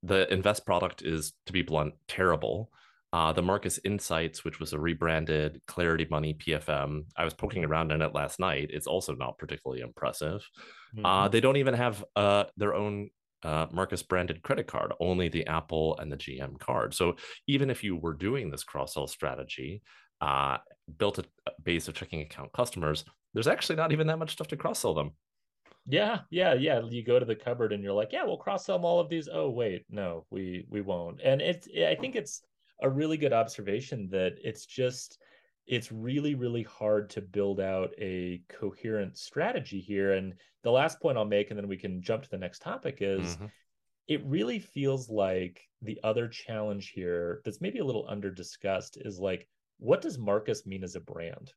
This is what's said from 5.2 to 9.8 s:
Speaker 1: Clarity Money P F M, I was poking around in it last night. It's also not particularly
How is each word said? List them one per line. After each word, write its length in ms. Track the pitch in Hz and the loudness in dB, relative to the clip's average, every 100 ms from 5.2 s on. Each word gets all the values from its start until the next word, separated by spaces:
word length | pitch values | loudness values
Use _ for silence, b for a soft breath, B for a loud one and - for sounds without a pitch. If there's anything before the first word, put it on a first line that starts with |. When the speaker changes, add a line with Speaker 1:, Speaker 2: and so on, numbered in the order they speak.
| 78 78 76 65 - | 2 2 2 -4 -10
Speaker 1:
Clarity 400 | - 87 82 80 | 0 2 2 2
Money 240 | 76 78 | 0 0
P 200 | 76 - | -2 -2
F 140 | 76 73 | -2 0
M, 380 | 73 71 76 78 - | -2 0 -4 -8 -4
I 80 | |
was 100 | 82 | -4
poking 300 | - 104 92 | -2 -4 -2
around 280 | 80 78 80 | 0 2 2
in 100 | 76 | 2
it 120 | 78 | 2
last 260 | 76 71 - | 0 -4 -2
night. 300 | 90 69 73 | 0 0 -2
It's 140 | 73 71 | -6 -2
also 260 | 87 - | -2 -2
not 240 | 65 64 - | -4 -6 -6
particularly 440 | - 71 65 64 | -10 -8 -6 -8